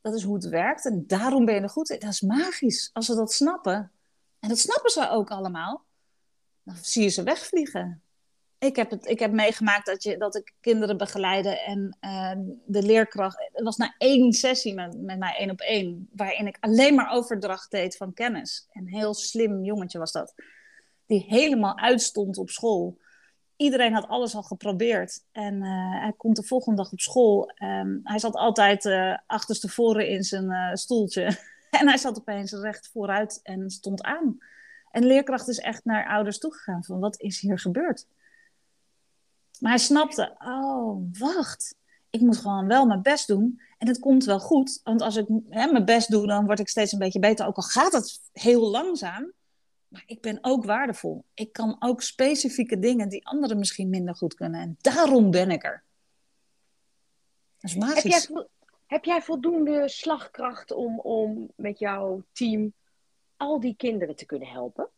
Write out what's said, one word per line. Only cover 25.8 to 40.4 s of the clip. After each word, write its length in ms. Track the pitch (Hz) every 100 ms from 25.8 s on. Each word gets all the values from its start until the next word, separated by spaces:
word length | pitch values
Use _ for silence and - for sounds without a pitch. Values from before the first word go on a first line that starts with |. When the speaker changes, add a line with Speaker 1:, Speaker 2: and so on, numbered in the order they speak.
| 185 185
Speaker 1:
hij 140 | 214 208
komt 200 | 233 214
de 60 |
volgende 400 | 208 254 247 208
dag 100 | 190
op 80 | 185
school. 500 | - 254 233 202 196
Ehm, 440 | - 196 196 190 196
hij 160 | - 208
zat 160 | 226
altijd, 500 | 208 233 214 202 202
eh, 320 | 202 190 185 185 _
achterstevoren 840 | 214 - 214 202 - 233 214 208
in 140 | 196
zijn, 280 | 190 196 190
eh, 240 | 185 180
stoeltje. 500 | 180 - 240 202 196 180
<laughs> 240 | 190 - - _
En 180 | - 285
hij 100 | 262
zat 200 | 269 220
opeens 340 | - 202 196
recht 360 | 208 208 208 -
vooruit 520 | 233 196 196 214 -
en 280 | - 190 190
stond 320 | 185 - 196
aan. 360 | - 302 311 - - - - - _
En 100 | -
de 60 | 247
leerkracht 420 | 269 269 247 -
is 100 | 226
echt 260 | - 220
naar 240 | - 214 -
ouders 300 | 208 208 202
toegegaan 460 | 311 302 - 175
van, 140 | 175 185
"Wat 220 | 196 196
is 200 | 208 185
hier 180 | 196 185
gebeurd?" 480 | 190 180 339 254 - _ _ _ _ _ _ _ _ _ _ _ _ _ _ -
Maar 100 | 226
hij 100 | 240
snapte, 540 | 233 285 302 - 202
"Oh, 720 | -